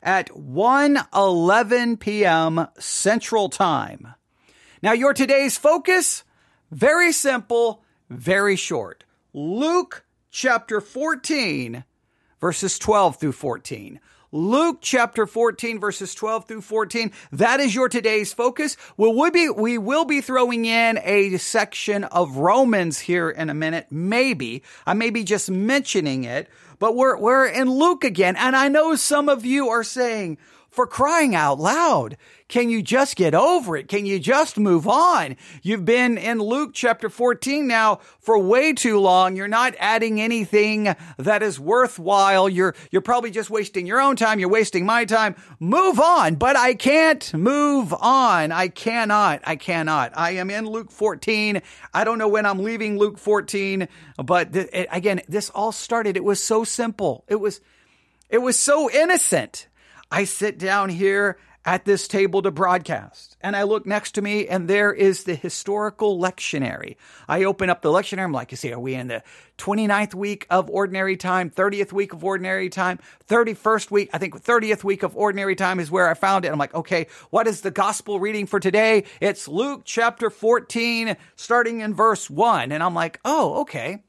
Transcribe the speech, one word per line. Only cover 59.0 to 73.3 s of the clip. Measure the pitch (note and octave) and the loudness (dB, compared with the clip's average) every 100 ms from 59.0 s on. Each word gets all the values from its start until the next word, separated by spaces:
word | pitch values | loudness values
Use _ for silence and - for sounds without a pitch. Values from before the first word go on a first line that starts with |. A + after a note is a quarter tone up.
| E4 F4+ - E3 A2 - - _ _ - - | 2 2 2 0 -2 -12 -20 _ _ -20 -6
I | - | -4
sit | G3 - G#3 D#3+ | -4 -4 -6 -4
down | F#3 G3 G3 | -2 0 -2
here | E3+ G3 G3 G3+ F3+ _ _ | 0 0 2 0 -4 _ _
at | - F#3 | -2 -2
this | G3+ G3 - | 2 0 0
table | G3 G3 G3 | 0 0 0
to | F#3+ | -2
broadcast, | D3+ F#3 F#3 E3+ C3 G#2 - - _ | 0 0 0 -2 -8 -8 -20 -20 _
and | F#3+ | -6
I | G3+ | -2
look | G3+ G#3+ F#3+ | 0 -2 -2
next | G#3 G#3 | -6 -4
to | - | -6
me, | G3+ G#3 G3 | -2 -2 -2
and | F#3 E3+ | -4 0
there | G3+ G#3 | 2 2
is | - G3 F#3+ | 4 2 2
the | - E3 | -4 -6
historical | E3+ - - G#3 G#3 G#3 G#3+ F#3 | -6 -10 -6 -4 -4 -2 -2 0
lectionary. | F#3 F#3 - D#3 C3 - - - _ - - | -4 -4 -8 -4 -6 -6 -14 -18 _ -20 -4
I | D#3 | 0
open | F#3+ G3 F#3 | 0 0 -2
up | F3 | 0
the | D#3 | 2
lectionary. | E3+ G3+ F#3+ | 2 0 -6
I'm | F#3 | -4
like, | C3+ A#2+ | -6 -8
"You | B2+ | -10
see, | C3+ | -10
are | A#2+ | -8
we | B2 | -8
in | C3 B2 | -8 -8
the | A2+ - - _ _ | -10 -12 -20 _ _
twenty-ninth | - G#3 G#3+ G3+ G#3 | -4 -2 2 0 -2
week | F#3 G3+ G3+ - | -6 -6 -6 0
of | F3+ E3+ | 0 0
ordinary | F#3 G3 F#3+ F#3+ F#3+ | -2 -2 -2 -4 -4
time, | F3+ F#3 F3+ | -2 -2 -2
thirtieth | - G3 G3+ F#3+ | -2 -2 0 -4
week | F#3+ G3+ | -2 -4
of | E3 | -4
ordinary | E3+ F#3+ F#3 F#3+ F#3+ | -6 -4 -4 -4 -6
time, | F#3+ F#3 F3+ - _ | -4 -4 -4 -12 _
thirty-first | _ | _